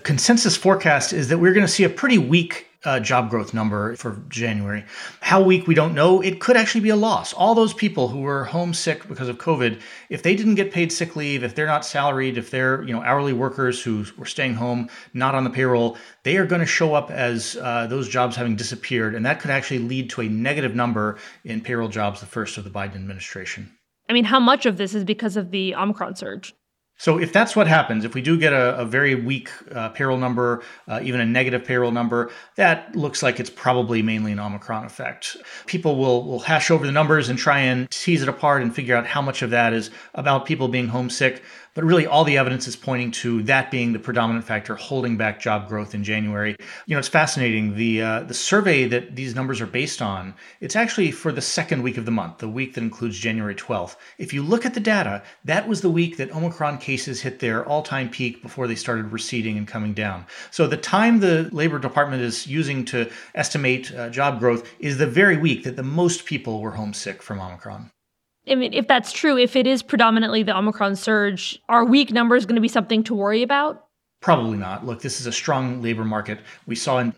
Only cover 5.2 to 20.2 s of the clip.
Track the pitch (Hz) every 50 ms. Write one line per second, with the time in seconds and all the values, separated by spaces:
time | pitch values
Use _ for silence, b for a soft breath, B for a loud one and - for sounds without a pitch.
5.2 | - - 175 190 190 190 185 180 180 170 160 156 151 165 165 143 151 180 185 190
6.2 | 190 190 185 185 - - 247 233 226 208 - 226 202 214 214 208 208 220 196 185
7.2 | 165 - - - 180 214 233 226 226 220 - - 214 208 - - 127 117 117 139
8.2 | 135 139 143 139 131 - - 170 175 175 165 - - 170 151 156 - - 151 -
9.2 | 131 123 120 120 - 165 160 135 123 117 107 110 B B B B B B - -
10.2 | - 170 202 202 220 220 208 190 196 196 - 175 170 165 - - 175 165 - 156
11.2 | 147 143 143 135 123 120 - 151 151 156 151 147 147 - - 143 143 143 135 131
12.2 | 131 131 127 120 117 - - 131 131 131 131 135 - 131 117 113 - 123 131 143
13.2 | 139 143 131 117 131 131 127 - 135 127 123 123 - 123 110 107 104 101 - -
14.2 | - - - - 139 131 120 113 120 123 123 120 120 120 B B B B - 120
15.2 | 127 135 135 135 131 123 113 123 131 127 123 117 117 117 117 B B B B B
16.2 | - 127 160 196 185 - 180 170 165 156 - - 170 156 151 147 147 - - 131
17.2 | 131 120 120 117 110 - - - 131 123 120 120 117 113 123 139 131 107 - 127
18.2 | 123 120 113 123 120 117 110 104 117 - 123 113 - - 131 117 110 107 107 113
19.2 | 110 127 151 151 - 151 135 139 131 - 143 127 117 117 131 131 127 113 - -